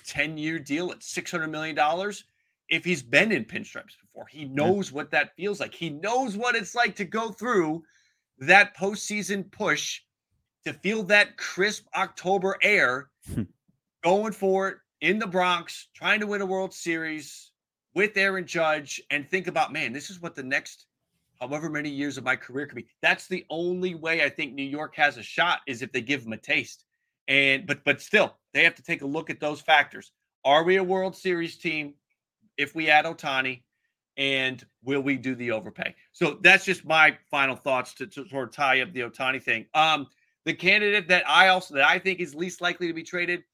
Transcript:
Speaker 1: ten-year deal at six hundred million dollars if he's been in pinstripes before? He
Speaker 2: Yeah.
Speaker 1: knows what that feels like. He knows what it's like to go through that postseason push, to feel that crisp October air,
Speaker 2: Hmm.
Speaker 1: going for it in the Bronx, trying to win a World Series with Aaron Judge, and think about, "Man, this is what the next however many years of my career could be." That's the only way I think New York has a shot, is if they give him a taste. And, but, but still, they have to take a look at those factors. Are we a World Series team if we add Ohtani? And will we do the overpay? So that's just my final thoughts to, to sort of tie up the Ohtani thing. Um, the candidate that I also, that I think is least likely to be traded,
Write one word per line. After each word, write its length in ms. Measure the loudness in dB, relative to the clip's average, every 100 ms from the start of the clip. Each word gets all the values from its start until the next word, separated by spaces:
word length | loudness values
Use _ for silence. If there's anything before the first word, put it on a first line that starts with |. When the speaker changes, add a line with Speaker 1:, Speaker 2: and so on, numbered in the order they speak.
Speaker 1:
ten-year 540 | -8 -6 -4 -4 -6 -6
deal 320 | -4 -4 -4
at 120 | -8
six 260 | -12 -10 -8
hundred 180 | -6 -6
million 280 | -6 -4 0
dollars 480 | 0 0 -4 -8 -16 _ _ _ -4
if 160 | -2
he's 180 | 0 -2
been 280 | 2 4 4
in 140 | 2
pinstripes 500 | -2 -10 -12 -14 -18 -20
before? 260 | _ -20 -20
He 140 | -14
Speaker 2:
Yeah. 80 | -6
Speaker 1:
knows 360 | 0 2 2 0
what 200 | -6 -2
that 240 | 0 0 -4
feels 240 | -6 -4
like. 120 | -6
He 160 | -6 -8
knows 460 | -6 -2 0 -2 -2
what 200 | -2 -2
it's 180 | -2
like 220 | 0 0 -2
to 80 |
go 260 | -6 -4 -6
through 540 | -6 0 2 2 -2 -8 _ _ _ _ -4
that 380 | 6 8 6 2
postseason 720 | -4 -4 -6 -6 -4 -6 -6
push, 480 | -4 -2 0 -4 -10 _ _ _ _ _ _
to 80 | -12
feel 320 | -6 -2 -2
that 320 | 4 4 4 0
crisp 500 | -8 -2 -2 -2 -8
October 640 | -6 -4 -4 -2 0 0 2
air, 480 | 4 4 4 0 -6 _ -10
Speaker 2:
Hmm. 100 | -8 -8 _ _ _ _ _
Speaker 1:
going 300 | 2 2 2
for 360 | -2 0 0 0
it 100 | -6 _ _
in 180 | 0 0
the 80 | 0
Bronx, 640 | 2 2 2 -4 -16 -18
trying 240 | -6 0 0
to 60 | 0
win 140 | -4
a 60 | -2
World 280 | -4 -4
Series 800 | -6 -4 -4 -4 -8 -12 -18 -20 _ _ _ _
with 220 | -2 0 2
Aaron 300 | 0 0 -4
Judge, 540 | 0 0 0 -4 -12 -6
and 180 | -6 -4
think 180 | -6 -2
about, 260 | -2 -2
"Man, 200 | -2 -6
this 180 | -8 -12
is 100 | -12
what 140 | -12
the 80 | -10
next 440 | -6 -4 -6 -16 _ _ _ _ _ -14
however 280 | -8 -6 -6
many 220 | -6 -6
years 260 | -6 -6 -4
of 60 |
my 120 | -2 -4
career 300 | -4 -8 -8
could 100 | -10
be." 120 | -16 _
That's 260 | 0 0 -4
the 160 | -8 -6
only 440 | -6 -4 -2 -4
way 280 | -4 -2 0
I 40 | 0
think 240 | -2 -8
New 80 | -8
York 320 | -8 -8 -8 0
has 200 | 0 0
a 40 |
shot, 380 | -6 -2 0 0 -4
is 160 | -8
if 100 | -6
they 80 | -6
give 240 | -4 -4
him 80 | -4
a 40 | -10
taste. 460 | -4 -2 -4 -12 _ _ _ _ 0
And, 380 | 4 4 2 -2
but, 180 | -2
but 160 | 0 -2
still, 380 | 2 2 2 -2 _
they 120 | 4
have 100 | 4 2
to 60 |
take 200 | -6 -6
a 40 | -4
look 240 | -6 -6
at 100 | -6
those 200 | -6 -2
factors. 520 | 4 4 4 -4 -20 _ _ _
Are 200 | 4 4
we 120 | 6 4
a 60 |
World 300 | 2 0 -2 -4
Series 400 | -4 -2 -4 -6
team 380 | -6 -6 -8 -12 _ _ _ _ _ -6
if 180 | -6
we 140 | -2 4
add 140 | 4
Ohtani? 580 | 4 -2 -4 -2 -2 -6 _ _ _ _ _ -4
And 460 | -2 0 -2 -4 -12 _
will 180 | -4 -2
we 160 | 0 -2
do 180 | -2
the 160 | -6 -4
overpay? 420 | -4 -6 -10 -10 -10 _
So 220 | -2 -2 4
that's 240 | 6 6 4
just 180 | -4
my 320 | 2 6 6 4 _
final 260 | 0 0 0
thoughts 380 | 0 0 -2
to, 120 | -8 -14
to 200 | -12 -10
sort 200 | -8 -6
of 60 |
tie 280 | 0 2 2
up 100 | 0
the 80 | -4
Ohtani 420 | -8 -4 -4 -2
thing. 240 | -2 -4 0
Um, 340 | 2 4 2 -2 _ _ _
the 80 | -8
candidate 560 | -2 2 4 4 0 2
that 180 | 2 4
I 220 | 6 8
also, 260 | 6 0 2
that 120 | 4
I 100 | 4
think 220 | 0 -4
is 140 | -6
least 260 | -6 -8 -4
likely 280 | -4 -4 -6
to 40 |
be 100 | -6
traded, 380 | -6 -4 -2 -4 -8